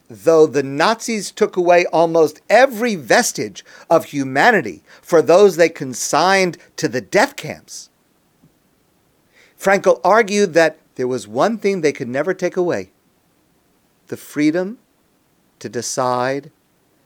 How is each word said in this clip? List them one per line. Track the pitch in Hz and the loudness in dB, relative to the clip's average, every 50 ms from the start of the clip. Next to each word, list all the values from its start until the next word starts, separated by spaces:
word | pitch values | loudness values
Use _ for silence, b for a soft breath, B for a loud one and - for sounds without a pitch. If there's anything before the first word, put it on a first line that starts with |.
| _ | _
though | - 120 101 98 160 165 160 156 | -20 -12 -4 0 4 4 6 4
the | 151 120 143 | 4 2 -2
Nazis | 135 135 139 143 165 202 226 220 - - 226 208 185 - | -4 -4 -2 0 0 0 0 -2 -4 -6 -6 -6 -8 -8
took | - - 214 208 - | -4 -4 -4 -2 -2
away | 190 175 175 175 175 175 | -2 2 4 4 4 2
almost | - - 160 170 165 165 165 160 151 156 _ _ - | 2 0 0 0 2 2 2 2 2 0 _ _ 2
every | 190 233 262 277 247 202 240 240 208 | 4 4 4 4 2 -2 -4 -4 -4
vestige | 170 131 104 165 226 240 - - - 123 107 98 - - B B B B B | -4 -2 0 0 2 0 -2 -4 -6 -8 -10 -10 -16 -20 B B B B B
of | 170 160 - | 0 0 0
humanity | - - 143 135 131 131 139 170 233 233 190 139 104 80 - _ b b b | -2 -8 -8 -6 -4 0 2 2 2 2 2 -2 -4 -10 -14 _ b b b
for | b - 175 160 143 | b 0 2 2 4
those | 127 165 185 208 196 170 | 4 6 6 6 4 4
they | 156 170 165 | 2 0 0
consigned | 160 - 147 131 123 - - - - 143 165 185 196 196 185 175 156 b b b b | 0 -4 -12 -10 -10 -8 -6 -2 0 0 2 2 2 2 0 -2 -4 b b b b
to | - - | -6 -6
the | 151 104 127 | -4 -4 -6
death | 104 - - 196 226 214 - | -6 -2 0 0 0 0 -4
camps, | - - 143 98 80 _ - - - - _ _ _ _ _ _ _ _ _ _ _ _ _ _ _ _ _ _ _ _ _ _ _ _ _ _ _ _ b b b b b b b | -12 -14 -14 -14 -16 _ -20 -20 -20 -20 _ _ _ _ _ _ _ _ _ _ _ _ _ _ _ _ _ _ _ _ _ _ _ _ _ _ _ _ b b b b b b b
Frankl | - 190 202 196 - 190 170 - - | -2 0 0 2 2 2 0 2 2
argued | 180 202 226 233 185 208 208 202 185 147 | 2 2 2 2 0 0 0 0 2 2
that | 165 165 156 151 _ _ _ _ | 2 2 2 0 _ _ _ _
there | - 127 | -6 -6
was | 123 127 123 98 | -4 -4 -6 -8
one | 104 107 127 160 208 233 | -6 -4 -2 -2 -2 -2
thing | 202 - 202 196 185 | -2 -4 -4 -2 0
they | 156 147 | -2 -2
could | 139 - 143 | -2 -4 -8
never | 117 123 135 156 185 180 | -8 -6 -4 -4 -4 -4
take | 185 180 175 - | -4 -4 -6 -4
away: | 185 180 175 135 104 92 - _ _ _ _ _ _ _ _ _ _ _ _ _ _ _ _ _ _ _ _ _ _ _ | -4 -4 -2 -4 -6 -6 -10 _ _ _ _ _ _ _ _ _ _ _ _ _ _ _ _ _ _ _ _ _ _ _
the | - 123 | -14 -14
freedom | - - - - 143 147 151 156 180 185 196 240 _ _ _ _ _ _ _ _ _ _ _ _ _ _ _ _ | -14 -14 -10 -4 -2 0 0 0 -2 -4 -6 -10 _ _ _ _ _ _ _ _ _ _ _ _ _ _ _ _
to | - - | -16 -14
decide | 107 107 120 113 - - 143 127 127 123 123 123 131 135 143 139 151 _ _ _ _ _ _ _ _ _ _ _ | -10 -8 -8 -8 -8 -6 -4 -2 -2 -2 -2 -2 -4 -6 -8 -10 -14 _ _ _ _ _ _ _ _ _ _ _